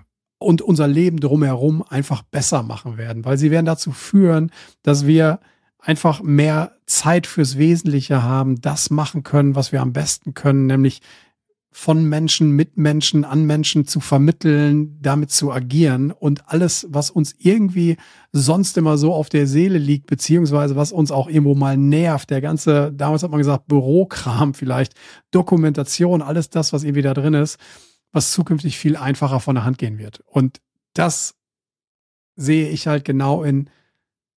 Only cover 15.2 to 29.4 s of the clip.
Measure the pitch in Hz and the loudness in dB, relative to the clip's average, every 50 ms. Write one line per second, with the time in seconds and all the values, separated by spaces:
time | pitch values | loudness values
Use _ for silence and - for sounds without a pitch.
15.2 | 147 143 - - - 143 123 123 127 123 131 156 165 147 127 127 135 147 185 - | -2 -2 -2 -2 -2 -2 -2 -4 -4 -2 0 2 2 4 2 2 0 -2 -4 -2
16.2 | - 151 143 143 - - - 165 180 170 - - - 180 147 143 147 - - 185 | -2 0 0 -2 -4 -4 -2 0 0 0 -2 -4 -8 -6 -4 -4 -4 -2 -2 -2
17.2 | 151 143 - _ - 180 202 226 208 190 180 190 170 170 165 - - - - - | -2 -2 -4 _ 2 2 2 4 2 0 0 0 0 0 0 -2 -6 -20 -20 -20
18.2 | _ _ - 143 135 127 160 185 196 - - 180 165 156 151 147 147 156 180 156 | _ _ -2 0 2 2 2 2 2 0 0 0 2 2 2 2 2 2 2 0
19.2 | 151 - - 151 143 139 135 151 170 196 190 165 147 139 147 143 143 - 147 135 | -2 -2 0 0 0 2 2 2 2 2 2 0 0 0 0 -2 -2 -4 -6 -4
20.2 | - - 160 170 170 147 143 147 147 143 139 139 147 147 - 170 156 143 151 135 | 0 0 2 2 2 2 2 0 0 0 0 -2 -2 -2 0 0 0 0 0 -2
21.2 | 131 - 156 156 147 143 143 139 139 135 139 135 139 143 147 156 170 170 156 135 | -2 0 2 2 4 4 2 2 2 0 2 2 2 2 4 2 2 0 0 -2
22.2 | - - 143 135 131 151 160 151 - 160 151 147 143 151 143 143 143 147 156 151 | -4 -4 -6 -4 -4 -4 -6 -4 0 2 2 2 2 -2 -4 -4 -4 -2 -2 -2
23.2 | 170 180 151 151 147 143 143 135 _ - 143 143 127 131 147 180 190 185 - - | -4 -2 -2 0 0 0 0 -2 _ 0 0 0 2 2 2 2 2 0 -4 -10
24.2 | - 127 117 120 156 143 135 - - 127 127 131 135 - _ _ - - - - | -6 -4 -2 0 0 0 -2 -4 -6 -4 -2 -2 -2 -4 _ _ -20 -20 -20 -20
25.2 | _ _ - 180 175 - 190 170 156 156 143 151 139 - - - 175 175 180 165 | _ _ 0 0 2 2 2 2 2 2 0 -2 -4 -6 -2 -2 0 2 0 0
26.2 | 151 139 156 170 156 - - 165 156 - - 147 151 147 139 143 135 139 131 143 | -2 -2 -4 -4 -4 -4 -4 -4 -4 -2 -4 -4 -2 -2 -2 0 0 0 0 0
27.2 | 135 156 156 143 147 156 - - - - - - - _ _ _ _ _ - 156 | 0 0 2 2 0 -2 -4 -12 -20 -20 -20 -20 -20 _ _ _ _ _ -4 -2
28.2 | 131 - - - 165 - 165 151 147 160 - - - 156 151 151 131 135 139 - | -2 -2 -2 -2 -2 0 -2 -2 -2 -4 -6 -2 -2 -2 -2 -2 -2 -4 -4 -2
29.2 | 151 135 135 127 | -2 -2 -2 -2